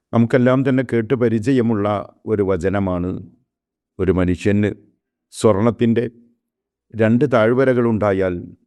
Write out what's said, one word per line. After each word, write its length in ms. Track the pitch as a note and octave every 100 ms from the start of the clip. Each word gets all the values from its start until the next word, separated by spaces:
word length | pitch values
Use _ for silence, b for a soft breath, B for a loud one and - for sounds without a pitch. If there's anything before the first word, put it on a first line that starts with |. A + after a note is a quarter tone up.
| _
നമുക്കെല്ലാം 480 | A#2 A#2 C3 B2 C3
തന്നെ 200 | C3+ C3
കേട്ട് 320 | B2 A#2 A2
പരിചയമുള്ള 720 | C3 A#2 A2 A2 C3 A#2 G#2+ G#2 G2+ - _ -
ഒരു 160 | G#2
വചനമാണ്, 680 | F#2+ F#2+ F#2 G2+ F#2+ F2+ F2+ F#2+ G2+ _ _ _ _ _ _ -
ഒരു 140 | F#2
മനുഷ്യന് 580 | F2+ F2+ F2+ G#2 G#2 G#2 - _ _ _ _ _
സ്വർണത്തിൻ്റെ 720 | - A2+ G2 A#2 G2+ A#2 A2+ C3 - _ _ _ _ _ _ _
രണ്ട് 300 | A2 A2 A#2+ C#3
താഴ്വരകളുണ്ടായാൽ 1000 | A#2+ A2 B2+ C3 A#2+ A#2 A2 G#2 F#2+ F#2 F2 - -